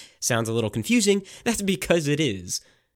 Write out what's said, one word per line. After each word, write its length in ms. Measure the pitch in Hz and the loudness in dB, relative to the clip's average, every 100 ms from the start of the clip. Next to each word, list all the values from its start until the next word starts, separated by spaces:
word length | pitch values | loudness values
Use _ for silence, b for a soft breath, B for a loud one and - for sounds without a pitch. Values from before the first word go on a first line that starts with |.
| B B | B B
sounds 320 | - 117 113 | -2 0 0
a 20 | |
little 160 | 113 110 | 0 -2
confusing, 540 | 117 107 240 202 196 196 B | -2 0 2 4 2 0 B
that's 180 | - 226 | -4 -2
because 440 | 196 185 - 175 143 | -2 -2 2 2 2
it 140 | 147 | 0
is. 400 | 151 95 90 - b b b | 0 -2 -6 -10 b b b